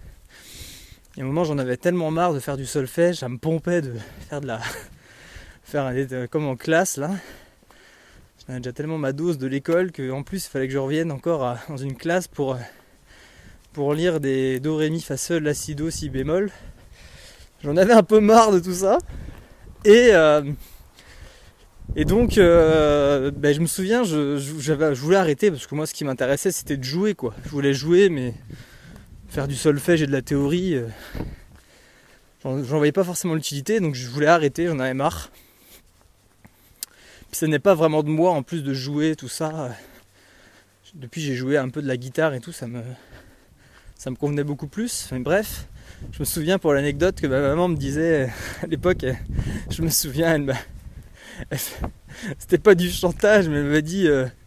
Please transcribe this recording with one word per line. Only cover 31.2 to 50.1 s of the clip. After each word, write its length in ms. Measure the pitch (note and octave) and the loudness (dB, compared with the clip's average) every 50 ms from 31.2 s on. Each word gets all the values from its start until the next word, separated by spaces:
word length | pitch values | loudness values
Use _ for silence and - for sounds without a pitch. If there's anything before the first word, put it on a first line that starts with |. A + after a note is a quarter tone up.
| - - - - - - - - - _ _ _ _ _ _ _ _ _ _ _ _ _ _ _ - | -10 -10 -12 -16 -20 -20 -20 -20 -20 _ _ _ _ _ _ _ _ _ _ _ _ _ _ _ -10
j'en, 220 | C#3 C3 C#3+ C#3 | -8 -6 -6 -4
j'en 140 | A#2 C#3+ D#3 | -2 0 2
voyais 140 | D3 D3+ C#3+ | 2 2 4
pas 120 | G3 F#3+ | 2 0
forcément 300 | F3 F3+ - - F3+ D#3+ | 0 -2 -4 -2 -2 -2
l'utilité, 440 | D#3+ C#3+ - C#3+ C#3+ C3 - G#3+ A3+ | -2 -4 -4 -8 -6 -4 -2 0 0
donc 160 | F#3 D#3 C#3 | 0 0 -2
je 140 | B2 B2+ A#2+ | -4 -8 -8
voulais 180 | A#2+ D3 D3 | -4 0 4
arrêter, 400 | D3+ E3+ E3+ D#3 C#3+ - - E3+ | 6 6 6 4 2 0 0 -2
j'en 140 | F3 D#3+ C3+ | -2 -2 -2
avais 140 | B2+ C3 B2+ | -2 -2 -2
marre. 360 | C3+ C#3 D#3+ E3+ D#3+ - - - - - _ _ _ _ - - - _ _ _ _ _ _ _ _ _ _ _ _ _ - _ _ _ _ _ _ - - _ _ - - - - - - | -2 -2 -2 -2 -4 -10 -16 -20 -20 -20 _ _ _ _ -20 -20 -20 _ _ _ _ _ _ _ _ _ _ _ _ _ -20 _ _ _ _ _ _ -20 -20 _ _ -20 -20 -20 -20 -20 -14
Puis 80 | - - | -8 -4
ça 80 | E3 | -2
n'est 140 | D#3 D3+ C#3+ | 0 0 2
pas 140 | - G3+ F#3+ | 4 4 4
vraiment 280 | D#3 D#3+ D#3+ D#3 D#3 D3+ | 6 4 2 2 2 0
de 60 | D3 | 0
moi, 240 | D#3 D#3 E3+ F#3 F3 | 2 2 4 2 2
en 100 | D3 B2+ | 0 -2
plus 200 | - E3+ E3 C#3+ | -4 -6 -6 -4
de 120 | C#3 C3+ | -4 -6
jouer, 400 | C3+ B2+ C#3 D3 D3 D3+ D#3+ D#3 | -6 -6 -6 -4 -2 0 -2 -2
tout 140 | D3+ - B2 | -4 -8 -10
ça. 420 | - - D#3+ D#3 D#3 D#3+ C#3+ B2 A2+ - - - - - _ _ _ _ _ _ _ _ - - _ _ _ _ _ _ _ _ - | -8 -6 -6 -6 -6 -6 -8 -8 -10 -12 -16 -20 -20 -20 _ _ _ _ _ _ _ _ -20 -20 _ _ _ _ _ _ _ _ -20
Depuis, 260 | D#3 B2+ A#2+ - E3 | -18 -18 -14 -10 -8
j'ai 160 | D#3 C#3+ C3 | -6 -4 -4
joué 200 | B2 B2+ C3 C#3+ | -4 -2 0 0
un 120 | D3 C3 C3 | 0 0 -2
peu 120 | A#2 D3+ | -4 -6
de 60 | C#3+ | -4
la 100 | C3+ B2+ | -4 -4
guitare 380 | A#2+ B2 C3+ B2+ - D#3+ D#3+ C3+ | -4 -6 -8 -4 0 0 0 0
et 60 | B2+ | -4
tout, 100 | A#2 F3 | -8 -12
ça 160 | E3+ - C3 | -14 -12 -12
me, 160 | A#2 A#2+ B2 A#2 B2+ B2+ - - - - - - - - _ _ _ _ _ _ _ _ - - - - | -10 -10 -10 -12 -12 -14 -16 -18 -20 -20 -20 -20 -20 -20 _ _ _ _ _ _ _ _ -20 -20 -20 -20
ça 140 | - - C3 | -14 -12 -10
me 60 | B2+ | -8
convenait 260 | - - D3 D3 D3 C#3+ | -4 -4 -2 -2 -2 -2
beaucoup 240 | D3 C#3+ C#3 - | -4 -4 -6 -8
plus. 420 | C#3+ - G3+ A3+ B3 - - - - - | -10 -8 -6 -6 -6 -6 -8 -8 -8 -8
Mais 80 | B2+ | -6
bref, 480 | B2 C3 E3 G3+ A3 - - - - - - - - - - - - - | -2 0 0 0 0 -2 -8 -12 -14 -14 -18 -20 -20 -20 -20 -18 -16 -14
je 80 | - - | -10 -8
me 60 | D3 | -6
souviens 340 | - - E3+ D3+ D#3+ F#3+ F#3 | -6 -4 -4 -2 0 0 0
pour 140 | - D#3+ C#3+ | 2 2 2
l'anecdote 480 | C#3 C#3 D3 C#3+ C#3+ E3 F#3 F#3 - | 2 2 0 0 0 0 0 0 0
que 80 | - C#3+ | -2 0
ma 120 | C3 C3+ | 0 0
maman 280 | C#3+ C#3 C#3+ E3 F3+ F3+ | 2 2 0 2 0 0
me 80 | E3+ | 0
disait, 540 | D3 C#3 C#3 C#3 D3+ D#3+ E3+ D#3+ D3 C3 B2 A2+ - - | -2 -4 -4 -2 0 0 2 2 2 0 -2 -4 -8 -12
<laughs> 160 | - - - - | -12 -12 -10 -8
à 40 | |
l'époque, 400 | E3+ D#3+ C#3 - F3+ F#3 - - B2+ B2+ - - - - - - - - - - - | -6 -4 -2 0 0 0 0 0 -4 -4 -4 -6 -8 -6 -4 -4 -4 -4 -6 -6 -6
je 120 | - - D#3+ | -6 -4 -2
me 80 | D#3+ | 0
souviens, 440 | D3 - - D3+ | 0 -2 -2 -2